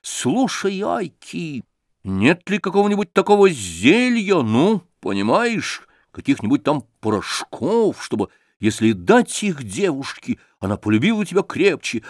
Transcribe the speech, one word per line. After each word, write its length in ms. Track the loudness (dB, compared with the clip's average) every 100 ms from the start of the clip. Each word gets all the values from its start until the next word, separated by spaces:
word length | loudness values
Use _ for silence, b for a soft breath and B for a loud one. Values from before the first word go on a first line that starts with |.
"слушай, 760 | -14 -4 -2 0 0 -2 -4 -4
Айки, 800 | -4 -4 -6 -12 -14 -10 -8 -10 -12 _ _ _
нет 440 | -6 0 2 2 -2
ли 80 | -4
какого-нибудь 540 | 0 0 2 0 0
такого 360 | 0 4 6 6
зелья, 920 | 4 -6 2 4 6 4 0 0 0
ну, 400 | 2 2 2 0 -4 _
понимаешь, 840 | -4 -2 0 0 0 -2 -6 -10 -14 _ _
каких-нибудь 500 | -6 -2 -2 0 0
там 220 | 0 -2 -6 _
порошков, 1040 | -2 -2 -2 -8 -10 -6 -2 0 0 -2
чтобы, 260 | -6 -6 -6 _ _ _
если 320 | -2 2 0
дать 500 | 2 4 4 4 -2
их 220 | -4 -4
девушке... 760 | -8 -2 -2 -2 -6 -10 -8 -8 b b
Она 160 | -4 -4
полюбила 480 | 0 2 2 0 -2
тебя 160 | -2
крепче, 640 | -4 0 0 0 -4 -8